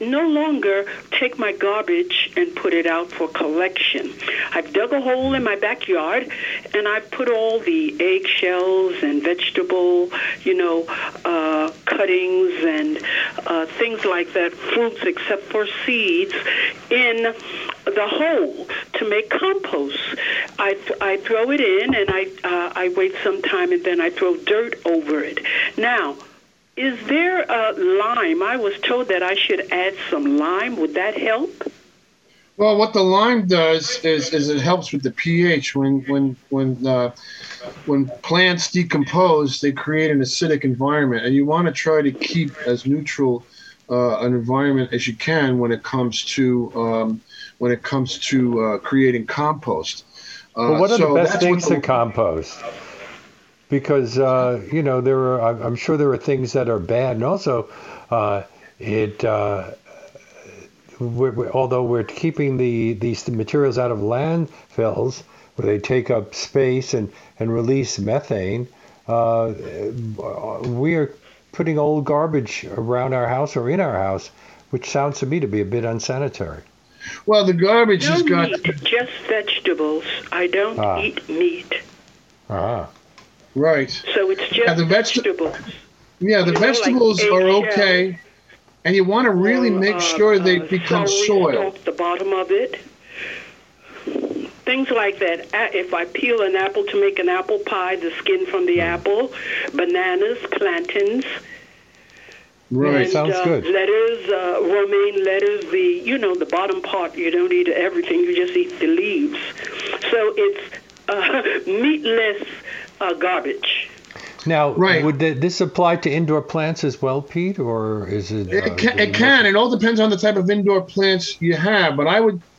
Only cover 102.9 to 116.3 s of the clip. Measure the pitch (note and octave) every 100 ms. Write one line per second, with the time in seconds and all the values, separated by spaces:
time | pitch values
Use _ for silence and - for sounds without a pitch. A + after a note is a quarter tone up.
102.9 | C#3+ A#2+ D3+ D#3 - F3 D3 E3 F#3+ G3
103.9 | A3 A3+ A3+ F#3+ F#3 F3+ - G#3 G3+ G3+
104.9 | G3+ G3+ G3 F#3+ G3 G#3 G#3 D#3+ F#3 F3+
105.9 | F3 A3+ C4 G3+ F3+ D#3+ E3+ G3 F#3 -
106.9 | F#3+ E3+ - E3 F3 F3+ F3+ F3 - -
107.9 | E3+ - E3+ F3 F3 F3+ F3+ F3 - D#3+
108.9 | E3+ G#3 F3 D4 - - - - - -
109.9 | - - A3+ G#3+ G#3+ G3+ G3+ - - -
110.9 | - - G3+ - C4 - - F3+ G3+ C#4
111.9 | D#4 A3+ A3+ A3 G3+ - - - - -
112.9 | - F#3+ F3 F3+ E3+ C#3 - - - -
113.9 | - - - - - D#3 D#3 C#3+ C3+ F#3+
114.9 | E3 D3+ C#3 D#3+ C3+ F3 F3 F3+ - F3
115.9 | F3 D#3+ D3+ D#3